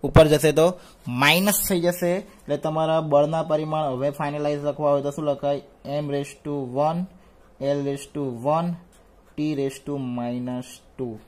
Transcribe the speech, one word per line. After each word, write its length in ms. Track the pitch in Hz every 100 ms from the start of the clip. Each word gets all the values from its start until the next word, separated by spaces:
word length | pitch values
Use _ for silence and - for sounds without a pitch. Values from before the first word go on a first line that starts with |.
ઉપર 240 | 143 160 156
જશે 260 | 147 151
તો 200 | 147 165 185 - - -
માઇનસ 600 | 123 143 165 202 202 -
થઈ 120 | 185
જશે. 360 | 175 175 175 185
એટલે 400 | 202 - - 143
તમારા 440 | 156 156 160 160
બળના 420 | 156 143 151 160
પરિમાણ 420 | 160 151 156 156
હવે 260 | 151 127 139
ફાઇનલાઇઝ 540 | 139 147 147 147 147
લખવા 260 | 147 143 151
હોય 120 | 143
તો 80 | 143
શું 140 | 143
લખાય? 380 | 151 139 143 143 - - -
M 180 | 143 151
raise 400 | 143 143 - 151
to 320 | 143 127 127
one, 240 | 151 170 185 - - - - -
L 240 | 135 143 139
raise 320 | 139 - 147
to 280 | 139 117 127
one, 260 | 156 175 175 - - - - - -
T 160 | 151
raise 380 | 143 135 135 -
to 40 | 143
minus 680 | 127 123 120 123 123 127 127 - - -
two. 140 | 127 107